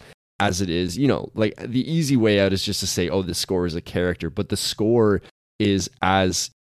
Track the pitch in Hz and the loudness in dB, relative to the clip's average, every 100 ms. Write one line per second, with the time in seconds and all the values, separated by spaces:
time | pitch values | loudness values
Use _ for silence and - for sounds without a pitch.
0 | - - _ - 101 90 95 82 90 87 | -18 -20 _ -4 -2 0 -2 0 -2 0
1 | 135 90 - - 107 - 95 120 127 165 | 0 0 -2 -4 -4 -4 -6 -4 -2 -2
2 | 143 135 110 104 98 95 104 95 92 - | 0 2 4 4 4 2 -2 -4 -4 -2
3 | 87 92 90 87 - 92 87 82 - 92 | -2 -2 -2 -4 -2 -2 -2 -4 -6 -2
4 | 90 87 82 - 98 101 - - 110 120 | -2 -2 -6 -6 -4 -4 -4 -2 2 4
5 | 107 98 - _ _ - 104 98 87 - | 4 2 -2 _ _ -2 0 0 -2 -2
6 | 92 95 92 85 - _ _ | 2 4 2 0 -6 _ _